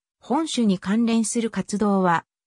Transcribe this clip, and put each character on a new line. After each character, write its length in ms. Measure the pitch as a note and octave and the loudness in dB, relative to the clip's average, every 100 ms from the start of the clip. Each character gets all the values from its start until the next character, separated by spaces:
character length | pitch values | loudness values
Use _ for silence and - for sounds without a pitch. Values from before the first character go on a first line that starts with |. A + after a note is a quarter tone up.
| _ _ | _ _
本 300 | - C#4 D#4+ | -4 -2 -2
種 140 | - A3 | 0 0
に 140 | F#3 | 0
関 260 | F#3 A3 A#3 | 0 0 2
連 180 | A3+ | 0
す 160 | A3 A#3+ | 0 -2
る 100 | A3+ | -2
活 280 | F#3+ - G3+ | -4 -4 -2
動 240 | G#3+ G3 | 2 2
は、 220 | F#3 E3 - _ | 2 2 -2 _